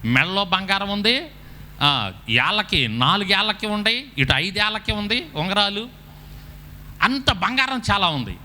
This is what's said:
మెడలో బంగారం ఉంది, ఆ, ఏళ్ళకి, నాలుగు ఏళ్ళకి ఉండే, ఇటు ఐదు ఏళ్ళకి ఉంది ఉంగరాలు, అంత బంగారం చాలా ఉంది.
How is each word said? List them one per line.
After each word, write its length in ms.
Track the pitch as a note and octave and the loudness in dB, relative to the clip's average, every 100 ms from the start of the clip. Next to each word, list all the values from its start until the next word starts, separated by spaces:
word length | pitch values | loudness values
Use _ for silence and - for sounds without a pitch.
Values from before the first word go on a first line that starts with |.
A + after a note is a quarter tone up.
| A2+ | 4
మెడలో 360 | B2+ E3 G3 | 2 2 0
బంగారం 460 | G3 F#3 F#3+ G3 G3+ | 0 0 2 0 0
ఉంది, 320 | G3+ G#3 C4 D#4+ - - - - - | 0 2 0 -4 -14 -18 -18 -18 0
ఆ, 300 | D3 C3+ G2+ F2+ - | 2 2 -2 -6 0
ఏళ్ళకి, 580 | A#2 C#3+ G#3 G3+ F3 A#2+ | 2 4 2 0 0 0
నాలుగు 440 | A2+ C3 G3 F#3+ | 2 4 4 2
ఏళ్ళకి 360 | G3 G#3+ G#3 G#3+ | 2 2 -2 -2
ఉండే, 380 | G#3 G#3 A#3 C#4 - | 0 0 0 -4 -2
ఇటు 160 | C3 C#3 | 4 4
ఐదు 240 | F3 G3 | 2 0
ఏళ్ళకి 320 | G#3 G#3+ G#3+ | 0 0 -2
ఉంది 340 | G#3+ G#3 A#3+ E4 D3+ | -2 0 -2 -2 -4
ఉంగరాలు, 540 | F3 G3+ G3+ G3+ A#3+ - - - - - - - - - - - | -2 0 0 -2 -8 -14 -20 -20 -18 -16 -16 -18 -18 -18 -16 0
అంత 300 | F#3 C4+ C4 | 0 2 0
బంగారం 500 | G3+ F#3 C4 C4 C4 - | 0 0 0 0 0 0
చాలా 160 | G3+ F3+ | 2 2
ఉంది. 300 | D3 G#2+ F2 | 0 -4 -10